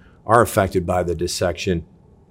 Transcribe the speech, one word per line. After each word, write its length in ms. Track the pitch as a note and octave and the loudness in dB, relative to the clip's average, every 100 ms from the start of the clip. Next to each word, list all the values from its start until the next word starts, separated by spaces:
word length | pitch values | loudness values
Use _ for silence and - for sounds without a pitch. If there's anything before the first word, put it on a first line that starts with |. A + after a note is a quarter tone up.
| - _ - | -20 _ 2
are 160 | A#2 | 4
affected 440 | G#2+ - F#2+ F#2+ F2 | 4 2 0 0 -2
by 180 | F2+ | -2
the 100 | F2 | -2
dissection. 720 | E2 F2+ - F#2 E2+ - E2+ D#2+ - _ _ _ | -4 -4 -2 -4 -4 -4 -4 -6 -20 _ _ _